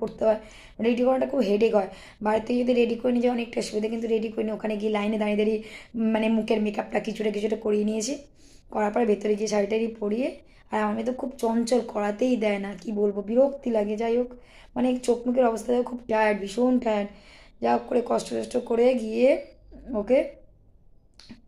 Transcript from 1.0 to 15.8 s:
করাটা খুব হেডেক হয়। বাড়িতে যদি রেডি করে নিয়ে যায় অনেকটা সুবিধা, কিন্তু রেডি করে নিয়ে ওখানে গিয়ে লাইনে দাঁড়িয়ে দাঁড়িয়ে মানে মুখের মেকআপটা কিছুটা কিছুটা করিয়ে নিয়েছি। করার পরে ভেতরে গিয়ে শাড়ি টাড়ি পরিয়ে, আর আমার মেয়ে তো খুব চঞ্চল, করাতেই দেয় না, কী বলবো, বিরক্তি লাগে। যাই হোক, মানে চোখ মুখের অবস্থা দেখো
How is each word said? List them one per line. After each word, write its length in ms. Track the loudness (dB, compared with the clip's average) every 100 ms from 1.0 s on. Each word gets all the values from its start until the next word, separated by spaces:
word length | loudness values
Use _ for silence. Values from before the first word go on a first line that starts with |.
করাটা 220 | 2 2 0
খুব 80 | 0 2
হেডেক 240 | 4 4
হয়। 160 | 4 0 -8 -20 -6 -2
বাড়িতে 240 | -2 0 0
যদি 120 | 2 2
রেডি 160 | 2 0
করে 120 | 0
নিয়ে 100 | 2
যায় 80 | 0 0
অনেকটা 240 | -4 -6
সুবিধা, 260 | -4 -4 -4
কিন্তু 140 | -4 -2
রেডি 140 | -2 -2
করে 120 | -4 -6
নিয়ে 100 | -4
ওখানে 160 | -4 -2
গিয়ে 160 | -2 0
লাইনে 200 | 0 0
দাঁড়িয়ে 200 | 0 2
দাঁড়িয়ে 180 | 2 0 -6 -18 -12 -2 0
মানে 140 | 2 2 2
মুখের 220 | 2 2
মেকআপটা 340 | 2 -2 -4 -4
কিছুটা 300 | -4 -2 -2
কিছুটা 260 | -2 -2 -2
করিয়ে 300 | 0 0 0
নিয়েছি। 260 | -2 -4 -6 -10 _ -20 -20 -8
করার 200 | -2 0
পরে 120 | 2 2
ভেতরে 240 | 2 0 0
গিয়ে 120 | 0
শাড়ি 160 | 0 2
টাড়ি 160 | 0 -2 -4
পরিয়ে, 280 | -4 -2 -4 -6 -20 -20 -6
আর 80 | -2
আমার 120 | -2 -2
মেয়ে 120 | -4
তো 40 | -4
খুব 100 | -8 -4
চঞ্চল, 380 | 0 0 2 0 0
করাতেই 420 | -4 -4 0 0 2
দেয় 160 | 0 0
না, 60 | -4 -8
কী 80 | -6 0
বলবো, 200 | 0 -2
বিরক্তি 460 | 0 2 2 2 -2 0
লাগে। 200 | 0 -2
যাই 200 | 0 0
হোক, 100 | -2 -8 -20 -20 -10 -2
মানে 120 | 0 0 0
চোখ 120 | 0 0
মুখের 180 | 2 2
অবস্থা 180 | 2 0
দেখো 140 | 0